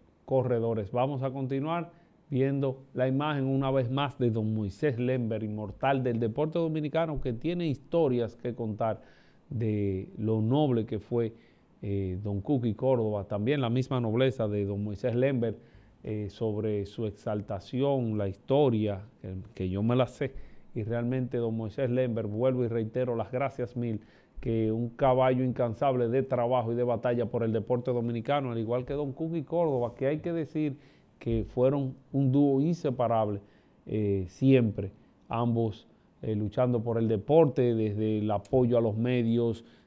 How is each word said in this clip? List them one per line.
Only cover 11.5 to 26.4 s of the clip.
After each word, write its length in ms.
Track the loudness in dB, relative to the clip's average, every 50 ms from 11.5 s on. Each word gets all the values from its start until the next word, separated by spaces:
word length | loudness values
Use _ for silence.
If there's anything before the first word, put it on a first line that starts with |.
| _ _ _ _ _ -10
eh, 360 | -6 -4 -4 -2 -2 -4 -4 -4 -4
don 160 | -4 -4 -4
Cookie 340 | -2 0 0 0 0 0 -2
Córdoba, 500 | 0 0 0 2 2 0 0 -2 -4 -4
también 360 | -4 -4 -2 0 0 0 0
la 80 | 0 0
misma 320 | 0 0 0 0 -2 -2
nobleza 480 | 0 0 2 2 2 2 2 0 -2 -2
de 160 | 0 -2 -2
don 180 | -2 -2 -4
Moisés 320 | -4 -6 -6 -4 -4 -2 0
Lember, 440 | 2 2 2 2 0 -2 -2 -4 -6 -12 -20 -20 -20 -20 -20 -20 _
eh, 260 | -8 -6 -6 -4 -6 -6
sobre 560 | -6 -4 -4 -2 -2 -2 -2 -2 -2 -2 -4
su 200 | -6 -6 -6 -6
exaltación, 1080 | -6 -6 -6 -6 -4 -4 -4 -4 -6 -8 -8 -8 -6 -2 0 0 2 2 0 0 0 0
la 120 | -2 -2 -2
historia, 720 | -4 -6 -2 2 4 4 4 4 4 2 2 0 -2 -4 -8 -14 -20 _
que, 140 | -12 -10 -10 -10 -12 -12 -8
que 140 | -6 -4 -2
yo 140 | -2 0
me 120 | 2 2 2
la 120 | 2 2
sé, 260 | 0 -2 -6 -6 -6 -6 -10 -14 -14 -16 -20 -18 -10 -8
y 80 | -6
realmente 540 | -4 -4 -2 -2 -2 -2 -2 -2 -2 -2 -2
don 180 | -2 -2 -2 -2
Moisés 360 | -4 -6 -6 -4 -4 -2 0
Lember, 360 | 2 0 0 0 0 -2 -4
vuelvo 380 | -4 -2 0 0 2 2 2 0
y 40 | 0
reitero 460 | 0 -2 -2 -2 -2 -2 -2 -2 -2
las 160 | -4 -4 -4
gracias 460 | -4 -4 -4 -4 -4 -6 -8 -6 -4
mil, 240 | -4 -4 -2 -4 -4 -8 -12 -20 -20 _ _ -14 -8
que 320 | -4 -2 0 2 2 2
un 160 | 0 0 -2 -4
caballo 560 | -2 2 2 4 4 4 4 4 2 2 0
incansable 640 | 0 0 0 -2 -2 -2 0 0 2 2 2 2 2
de 140 | 2 0
trabajo 500 | 0 0 0 0